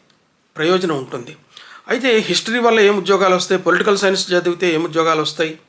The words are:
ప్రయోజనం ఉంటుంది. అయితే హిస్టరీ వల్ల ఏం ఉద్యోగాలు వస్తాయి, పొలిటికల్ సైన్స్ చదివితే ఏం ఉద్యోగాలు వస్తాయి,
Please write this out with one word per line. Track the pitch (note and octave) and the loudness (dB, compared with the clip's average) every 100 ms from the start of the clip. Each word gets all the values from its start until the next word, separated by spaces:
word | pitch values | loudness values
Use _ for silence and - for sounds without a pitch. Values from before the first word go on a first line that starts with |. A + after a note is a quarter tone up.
| _ _ _ _ _ - | _ _ _ _ _ -4
ప్రయోజనం | D#3 F#3 F3+ C#3+ | 0 0 0 -4
ఉంటుంది. | C3 C3 A#2 - _ - - - - | -6 -12 -12 -20 _ -20 -20 -20 -6
అయితే | B3 B3+ A3 | -2 2 0
హిస్టరీ | F#3 F3 A3 A#3+ | 0 -4 -2 0
వల్ల | A#3 A3+ | 2 4
ఏం | G3+ G#3 | 4 2
ఉద్యోగాలు | F3+ F#3+ F#3+ F3+ | 0 2 2 2
వస్తాయి, | - F#3 | 0 -2
పొలిటికల్ | E3+ F3 G#3+ G3 | 0 0 2 2
సైన్స్ | G3+ F#3+ F#3 | 0 0 0
చదివితే | F3 F3 F3 F3+ | 0 0 -2 -2
ఏం | D#3 | -2
ఉద్యోగాలు | E3 D#3+ D#3+ D#3 | -2 -2 0 0
వస్తాయి, | D3+ - D#3+ D#3 | -2 -4 -6 -6